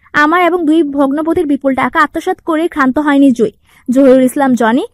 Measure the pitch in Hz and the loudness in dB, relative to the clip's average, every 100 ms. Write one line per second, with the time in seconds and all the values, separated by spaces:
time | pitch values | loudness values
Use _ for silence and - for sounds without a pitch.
0 | _ 302 302 349 349 359 302 320 294 277 | _ -2 0 2 2 0 0 0 0 -2
1 | 277 294 320 349 294 277 269 262 254 330 | -2 -2 -2 -2 -2 -2 -2 -2 -2 -2
2 | 294 330 359 370 - 311 339 302 262 247 | -2 -4 -6 -8 -4 -4 -2 -2 -2 0
3 | 294 277 277 240 214 - _ _ - 254 | 0 2 2 2 -2 -6 _ _ -4 2
4 | 277 262 254 294 277 240 226 254 453 | 4 4 2 0 -2 0 0 -2 -4